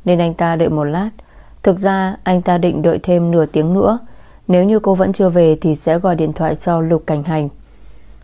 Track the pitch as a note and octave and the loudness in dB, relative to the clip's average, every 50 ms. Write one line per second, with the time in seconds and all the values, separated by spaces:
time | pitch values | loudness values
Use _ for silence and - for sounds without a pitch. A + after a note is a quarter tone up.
0 | - F#3 F3+ E3+ E3+ E3+ E3 - F3 E3+ E3 D#3+ E3 - D#3 D3+ D3 D3 D#3 F3+ | -2 0 0 2 0 0 -2 -2 -2 -2 0 0 0 0 0 -2 -2 -2 -2 -4
1 | G3+ A3 G#3+ - - - - - - - - - - G3+ F3+ F#3 G3 G3 F#3+ F#3+ | -4 -6 -8 -14 -20 -20 -20 -20 -20 -20 -12 -4 0 0 0 0 0 0 0 0
2 | F#3+ F#3 F#3+ - - F#3 F#3 F3+ F3 F#3 F3 F3 F3 F3 - D#3 D3+ E3+ D#3+ E3+ | -2 -4 -6 -6 -2 -2 0 0 2 0 0 2 0 0 0 0 0 0 0 0
3 | - F#3 F3+ F3 E3+ E3+ E3+ E3 D#3 D#3 - D#3 D3+ E3 F#3 G3 - G3+ A3+ A#3+ | 0 0 0 2 2 2 2 2 0 0 0 -2 0 0 0 0 2 0 0 -2
4 | - - - - - - - - _ - F3+ F3+ F#3 G3+ A3 G#3+ A3 G3 F#3+ F#3 | -6 -12 -18 -20 -20 -20 -20 -10 _ 0 2 2 4 4 2 2 2 2 2 2
5 | F#3 F#3+ F#3+ - G3 F3+ E3+ F3+ E3+ D#3+ D#3 D#3 - E3 D3+ D3+ - E3 D#3+ E3+ | 2 0 0 0 0 2 4 4 4 4 4 2 0 -2 -2 -2 0 -2 0 0
6 | F#3 F#3+ F3 D#3+ D#3+ D#3 D3+ - D#3+ D#3 D#3 D#3 - F3 E3+ E3 D#3+ D#3+ E3+ D#3+ | 0 0 0 0 -2 -2 -2 -4 -4 -4 -4 -4 -4 -2 -2 0 0 0 0 -2
7 | - - D#3 D3 C#3+ E3+ D#3+ D#3 D3 C#3 - - - - - - - - - - | -2 -2 -4 -4 -4 -4 -4 -4 -4 -6 -8 -14 -20 -20 -20 -20 -20 -20 -20 -20
8 | - - - - | -20 -20 -20 -20